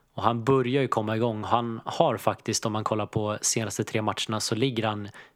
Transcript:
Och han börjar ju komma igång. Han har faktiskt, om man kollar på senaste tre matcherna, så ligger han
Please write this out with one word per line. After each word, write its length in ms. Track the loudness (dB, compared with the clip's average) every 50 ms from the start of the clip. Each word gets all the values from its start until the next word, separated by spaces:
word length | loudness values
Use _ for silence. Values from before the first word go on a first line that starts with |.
| _ _ _
Och 100 | 0 2
han 200 | 2 2 2 2
börjar 380 | 4 4 4 4 2 2 2
ju 60 | 2 2
komma 280 | 0 0 0 0 0
igång. 280 | 0 0 0 0 -2 0
Han 380 | 0 0 2 2 -2 -4 -6 -8
har 320 | -2 2 2 4 4 2 2
faktiskt, 480 | 0 -2 -2 0 -2 -2 -2 0 0
om 80 | 0 -2
man 100 | -2 0
kollar 220 | 0 0 0 -2
på 320 | -2 -2 -2 -2 -2 -2 -2
senaste 420 | -2 -2 0 0 -2 -2 -2 -4 -4
tre 180 | -2 -2 0
matcherna, 380 | 0 0 -2 -2 -2 -2 -2 -2
så 160 | -2 -2 0
ligger 280 | 0 0 0 0 0 -2 -2
han 220 | -2 -4 -6 -10 -12 -16 -20 -20 _